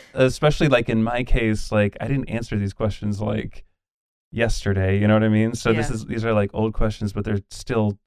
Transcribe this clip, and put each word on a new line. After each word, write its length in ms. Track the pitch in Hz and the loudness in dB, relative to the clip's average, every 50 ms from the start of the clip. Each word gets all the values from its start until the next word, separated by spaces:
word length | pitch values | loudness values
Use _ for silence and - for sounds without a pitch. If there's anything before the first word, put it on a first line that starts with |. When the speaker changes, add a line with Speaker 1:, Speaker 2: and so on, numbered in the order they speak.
| - - - | -4 -6 0
Speaker 1:
especially, 540 | - 131 131 113 - 151 151 147 - 175 143 | 2 2 2 2 2 2 2 2 4 2 4
like, 200 | 131 120 117 - | 4 4 2 2
in 140 | 117 113 | 0 0
my 220 | 110 117 120 123 127 | 0 0 0 -2 0
case, 480 | - - 123 113 110 107 104 - - | 2 2 4 4 2 0 0 -2 0
like, 240 | 113 104 104 101 - - | 2 2 2 2 0 -4
I 60 | - | -4
didn't 240 | 120 139 135 123 - | -2 -2 -2 -2 -4
answer 260 | 110 117 113 - 117 | -6 -6 -6 -4 -4
these 160 | 104 101 98 | -2 -2 -2
questions, 480 | - - 113 107 104 - 101 104 101 101 | -4 -2 -2 -2 -2 -4 -4 -4 -4 -2
like, 440 | 107 107 107 107 - - - - - _ _ _ _ _ _ _ _ _ _ _ _ _ | -2 -4 -4 -4 -6 -8 -10 -14 -20 _ _ _ _ _ _ _ _ _ _ _ _ _
yesterday, 680 | - 107 117 113 - - - 101 98 98 95 95 98 101 | -4 -2 0 0 0 0 0 -2 0 0 2 2 2 2
you 80 | 104 104 | 4 4
know 60 | 107 | 4
what 100 | 107 113 | 4 4
I 40 | 110 | 4
mean? 260 | 107 107 110 113 117 | 4 2 2 0 -2
So 180 | - - 120 | -2 0 0
this 160 | 110 110 113 117 | 0 0 0 -2
Speaker 2:
Yeah. 60 | 120 | -4
Speaker 1:
is, 120 | 110 110 | -6 -6
these 180 | - 120 113 107 | -8 -6 -4 -2
are, 100 | 117 110 | 0 0
like, 160 | 104 101 101 | 0 0 -2
old 200 | - 107 110 113 | -2 -2 -2 -2
questions, 400 | 110 - 117 107 104 - 107 101 | 0 0 0 0 0 -2 -6 -6
but 120 | - 101 - | -4 -4 -4
they're 160 | 110 104 98 - - | -4 -4 -4 -6 -8
still 480 | - - - - 127 113 107 104 101 - _ | -16 -14 -8 -4 -2 0 0 0 -2 -4 _